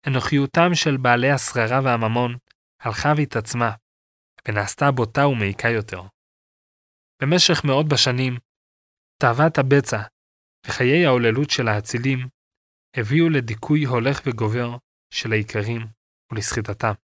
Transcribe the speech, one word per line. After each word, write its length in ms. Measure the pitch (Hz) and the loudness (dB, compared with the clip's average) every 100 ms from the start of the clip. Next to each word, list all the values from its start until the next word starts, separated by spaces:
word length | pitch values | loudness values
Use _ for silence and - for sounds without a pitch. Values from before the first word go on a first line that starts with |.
| - | -2
אנוכיותם 600 | 131 - 143 139 170 175 | -2 0 0 2 2 2
של 220 | 170 156 135 | 2 0 0
בעלי 340 | 127 120 131 | 2 4 4
השררה 500 | 139 - 123 110 127 | 0 0 -2 0 0
והממון 480 | 131 117 110 117 123 123 _ _ _ _ | 2 0 0 0 -2 -4 _ _ _ _
הלכה 280 | 120 107 147 151 | -8 -2 0 2
והתעצמה, 540 | 143 117 107 120 120 110 _ _ _ _ _ - - | 0 -2 -4 -2 -2 -4 _ _ _ _ _ -12 -4
ונעשתה 420 | 104 98 - 143 | -2 -4 0 0
בוטה 360 | 131 110 - 143 | 2 -2 2 2
ומעיקה 420 | 123 98 95 117 | 2 -2 -2 -2
יותר. 340 | 117 101 90 92 _ _ _ _ _ _ _ _ _ _ _ | -2 -4 -12 -14 _ _ _ _ _ _ _ _ _ _ _
במשך 420 | 135 175 - 160 | 0 2 4 2
מאות 220 | 143 135 156 | 2 2 2
בשנים, 420 | 139 135 123 131 123 _ _ _ _ _ _ _ _ | 0 0 0 -4 -4 _ _ _ _ _ _ _ _
תאוות 380 | 127 117 160 156 | 0 4 2 2
הבצע 440 | 131 143 - 107 101 _ _ _ _ _ - | 2 2 2 -6 -8 _ _ _ _ _ -12
וחיי 400 | - 127 156 165 | -2 2 4 4
ההוללות 440 | 123 117 117 147 | 4 2 0 -2
של 180 | - 117 | -2 0
האצילים 500 | 104 101 117 131 131 127 _ _ _ _ _ _ - | -2 -2 -4 -2 -2 -6 _ _ _ _ _ _ -6
הביאו 320 | 107 151 165 | 0 2 4
לדיכוי 560 | 147 117 110 - 151 | 2 -2 -8 0 0
הולך 380 | 139 123 120 139 139 | 2 0 0 -2 -4
וגובר 440 | 113 110 120 120 120 _ _ _ | -2 -2 -2 -6 -8 _ _ _
של 180 | - 113 | -10 -2
האיכרים 480 | 107 107 110 104 117 110 - _ _ _ | -2 -2 -4 -4 -6 -8 -16 _ _ _
ולסחיטתם. 600 | 110 - - 104 98 113 104 | -8 -4 -4 -6 -4 -4 -4